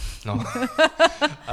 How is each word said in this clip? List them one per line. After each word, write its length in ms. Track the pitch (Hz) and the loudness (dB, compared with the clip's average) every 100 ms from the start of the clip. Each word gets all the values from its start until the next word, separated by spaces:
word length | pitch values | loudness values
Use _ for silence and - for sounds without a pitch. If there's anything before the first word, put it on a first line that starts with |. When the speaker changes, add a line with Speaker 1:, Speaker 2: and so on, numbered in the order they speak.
| - - | -10 -8
Speaker 1:
No. 200 | 107 104 | -4 -4
Speaker 2:
<laughs> 1000 | 113 240 254 - 311 - 330 - 294 147 | -2 -2 -2 2 2 4 2 2 -4 -4
Speaker 1:
A 60 | - | -4